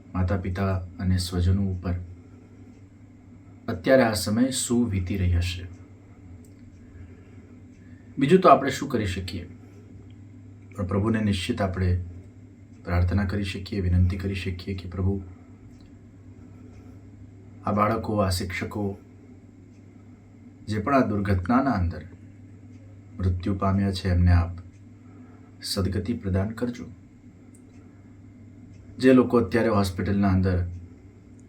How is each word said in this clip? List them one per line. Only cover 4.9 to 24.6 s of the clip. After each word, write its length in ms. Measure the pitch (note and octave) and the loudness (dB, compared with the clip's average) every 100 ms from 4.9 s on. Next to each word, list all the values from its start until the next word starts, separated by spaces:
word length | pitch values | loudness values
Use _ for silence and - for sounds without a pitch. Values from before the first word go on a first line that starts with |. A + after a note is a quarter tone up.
વીતી 260 | F#2+ F2+ G2+ | -2 -2 0
રહી 220 | F2+ F2 | 2 2
હશે. 240 | E2+ - - - - - - - - - - - - - - - - F2 - - - - - - - - - - | 0 -6 -12 -18 -20 -20 -20 -20 -20 -20 -20 -20 -20 -20 -20 -20 -20 -20 -20 -20 -20 -20 -20 -20 -20 -20 -12 -2
બીજું 240 | C#3 F3+ | 4 8
તો 100 | F3+ | 8
આપણે 200 | C#3 C#3 | 8 4
શું 200 | - C3+ | -4 -4
કરી 180 | A2+ G2 | -2 -2
શકીએ, 340 | F#2 F2+ F2 E2+ - - - - - - - - - - - - | -4 -8 -10 -12 -18 -20 -20 -20 -20 -20 -20 -20 -20 -20 -20 -14
પણ 180 | - F2+ | -8 -4
પ્રભુને 340 | G2 A2 A2 | 0 0 2
નિશ્ચિત 360 | G#2 F#2 - A#2+ | 0 0 -2 -2
આપણે 300 | G2 F2+ F#2 F2 - - - - - - - - | -2 0 2 2 -2 -12 -18 -20 -20 -20 -20 -14
પ્રાર્થના 440 | F#2 F2 F2 G2 G2 | -2 2 4 2 0
કરી 240 | G2+ G2 | -2 -4
શકીએ, 280 | G2 - G#2 | -8 -6 -2
વિનંતી 380 | F2+ F2+ F2+ G2+ | 2 4 4 2
કરી 200 | G2 G2 | -4 -4
શકીએ 320 | F#2+ F2 - F#2+ | -6 -8 -8 -8
કે 160 | F2+ | -8
પ્રભુ, 220 | F#2+ F#2+ G2 - - - - - - - - - - - - - - - - - - - - - - - - | -4 -2 -2 -6 -18 -20 -20 -20 -20 -20 -20 -20 -20 -20 -20 -20 -20 -20 -20 -20 -20 -20 -20 -20 -20 -20 -10
આ 100 | G#2+ | -2
બાળકો, 380 | G#2 G#2 A2 - G#2 | 2 2 0 -2 0
આ 100 | F#2+ | 0
શિક્ષકો 560 | - F#2+ - G2+ G#2+ G2+ G2 - - - - - - - - - - - - - - - - | 0 -4 -6 -6 -4 -6 -6 -16 -20 -20 -20 -20 -20 -20 -20 -20 -20 -20 -20 -20 -20 -20 -16
જે 140 | - G#2+ | -8 -6
પણ 200 | A#2 C3+ | 0 2
આ 80 | G#2+ | 2
દુર્ઘટનાના 680 | G2+ G2 F2+ - B2 C#3 G2+ | 0 0 0 2 2 2 0
અંદર 220 | F2 D#2 - - - - - - - - - - - | -2 -4 -12 -20 -20 -20 -20 -20 -20 -20 -20 -20 -16
મૃત્યુ 400 | - F#2 F2 G#2 F#2 | -4 -2 0 -2 0
પામ્યા 400 | G2 G2 G2 F#2 | 2 2 0 0
છે, 100 | F#2+ | 2
એમને 240 | F2 F2+ | 4 6
આપ 280 | F2 E2+ - | 6 2 -6